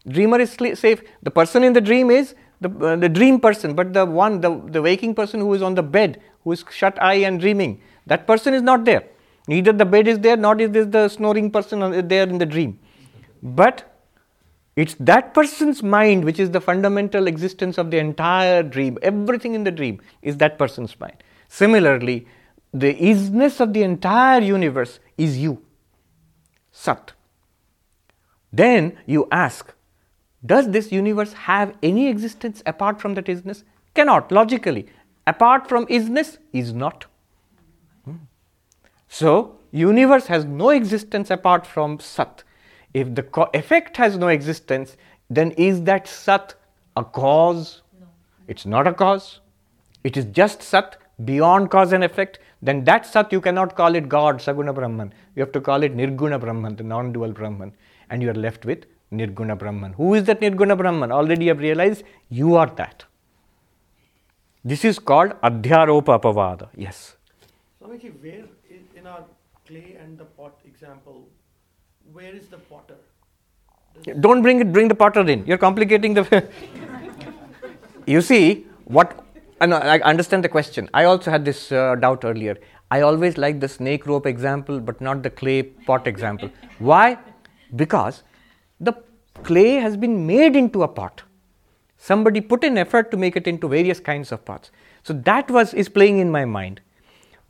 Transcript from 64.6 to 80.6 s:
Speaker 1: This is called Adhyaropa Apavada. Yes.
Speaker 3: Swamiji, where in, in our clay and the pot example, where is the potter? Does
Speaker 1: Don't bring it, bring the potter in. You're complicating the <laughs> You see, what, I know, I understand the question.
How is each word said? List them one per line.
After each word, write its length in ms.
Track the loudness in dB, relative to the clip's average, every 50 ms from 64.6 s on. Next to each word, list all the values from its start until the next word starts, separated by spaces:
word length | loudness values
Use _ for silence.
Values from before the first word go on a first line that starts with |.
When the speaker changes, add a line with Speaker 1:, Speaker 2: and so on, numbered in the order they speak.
| -10
Speaker 1:
This 220 | -8 -8 -2 0
is 140 | -2 -2 -2
called 320 | -2 2 4 4 4 2 -2 -2
Adhyaropa 800 | -2 -2 -2 -2 -2 2 4 4 4 6 4 2 4 4 2 2
Apavada. 480 | 2 0 0 0 -2 -2 -4 -10 -16 -20 _
Yes. 400 | -16 -16 -16 -16 -18 -20 -20 _ _ _ _ _ _ _ _ _ _ _ _ _ _
Speaker 3:
Swamiji, 300 | _ -20 -20 -20 -20 -20 -20 -20
where 240 | -20 -20 -20 -20 -20 -20 _ _ _ _
in, 160 | -20 -20 _ _ _
in 120 | -20 -20
our 160 | -20 -20 -20 -20 _ _ _ _ _ _ _ _
clay 320 | _ -20 -20 -20 -20 -20 -20
and 180 | -20 -20 -20
the 80 | -20 -20
pot 340 | _ _ _ -20 -20 _ _ _
example, 640 | _ _ _ -20 -20 -20 -20 _ -20 -20 -20 _ _ _ _ _ _ _ _ _ _ _ _ _ _ _ _ _ _ _
where 200 | -20 -20 -20 -20
is 140 | -20 -20
the 100 | _ -20
potter? 380 | -20 _ _ -20 -20 _ _ -20 _ _ _ _ _ _ _ _ _ _ _ _ _ _ _ _ _ _ _ _ -20 -18
Does 140 | -14 -8 -2
Speaker 1:
Don't 220 | 2 2 2 4
bring 180 | 4 4 4 2
it, 120 | 2 2
bring 160 | 2 2 2
the 80 | 2 4
potter 320 | 4 2 2 4 2 0
in. 180 | 0 0 -2 -2
You're 120 | -4 -2
complicating 560 | 2 2 0 2 0 0 2 2 0 0 0 0
the 340 | 0 2 2 2 2 2 -2 -16 -20 -20 -20 -20 -20 -18 -18 -18 -18 -18 -20 -20 -20
<laughs> 840 | -20 -20 -20 -20 -20 -20 -20 -20 -20 -20 -20 -20 -20 -20 _ -14 -4
You 160 | 0 0 0
see, 440 | 2 4 4 4 6 4 2 0 -6 -20 -20 _ -14
what, 380 | 0 2 2 2 2 0 -20 -20 _ _ -20 _ _ _ -2
I 60 | 0
know, 120 | 2 2
I 220 | 0 2 2 2 4
understand 440 | 4 2 2 2 0 0 -2 -2 -2
the 60 | 0
question. 400 | -2 -2